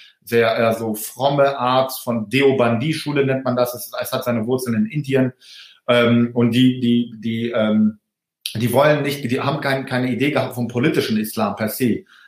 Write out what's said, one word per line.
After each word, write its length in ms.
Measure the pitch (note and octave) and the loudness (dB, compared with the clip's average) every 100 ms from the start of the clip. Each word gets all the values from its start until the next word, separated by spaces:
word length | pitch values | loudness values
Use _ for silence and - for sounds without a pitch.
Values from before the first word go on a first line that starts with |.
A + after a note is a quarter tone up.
| - _ - | -20 _ -2
sehr, 280 | A#2 A2+ | 2 2
eher 200 | A#2+ A2+ | 2 0
so 220 | A2 A2 G#2 | 0 -4 -6
fromme 640 | - - C#3 D3 C#3 C3 | -8 -2 0 4 2 2
Art 360 | B2 C3 C3 | 0 2 0
von 360 | - B2+ A#2 G#2 | -4 -6 -4 -2
Deobandi-Schule 960 | C3+ C#3 A#2+ A#2 A2+ D#3 D#3 D3 C#3+ C3+ | 2 4 4 2 0 -2 -4 -2 0 0
nennt 200 | C3 B2 | -2 -2
man 100 | B2 | -2
das. 180 | A#2+ | -2
Es, 180 | A2 - B2 | -4 -10 -8
es 100 | B2 | -6
hat 120 | B2+ | -4
seine 220 | B2 A#2 A2+ | -2 -2 -2
Wurzeln 280 | B2+ A#2+ A2 | -2 -2 -2
in 100 | G#2+ | -2
Indien. 460 | D3+ C3 C3 B2+ - - - - - - | -4 0 0 0 -4 -18 -20 -20 -8 0
Ähm, 440 | A#2+ A#2+ A#2+ A#2+ | 2 4 2 2
und 180 | A#2+ A#2+ | 2 2
die, 280 | A#2+ B2+ B2+ | 4 4 4
die, 340 | A#2+ A#2+ A#2 A2+ | 2 2 0 -6
die, 320 | A2+ A2+ A#2 | -6 -6 -4
ähm, 480 | A#2 G#2+ G#2+ G#2+ - _ _ _ _ - G#2+ | 0 2 4 2 0 _ _ _ _ -10 -2
die 160 | A#2 | 0
wollen 300 | B2 D3+ C#3+ | 4 4 2
nicht, 280 | C#3+ C#3 A#2+ | -2 -4 -4
die 100 | B2+ | -2
haben 220 | B2 D3 | -2 -2
kein, 240 | C#3 C3+ B2+ | -2 -4 -2
keine 260 | B2+ B2+ | -2 -2
Idee 200 | A#2+ D3 | 0 0
gehabt 240 | C3+ A2 B2 | 0 -2 -4
vom 140 | A2+ | -4
politischen 480 | A#2+ D#3 - A2+ G#2+ | 0 0 0 0 -2
Islam 400 | G#2+ A2+ G#2 G2+ | -2 -2 -4 -2
per 100 | G#2+ | -6
se, 380 | - B2 F#2 - _ | 0 0 0 -6 _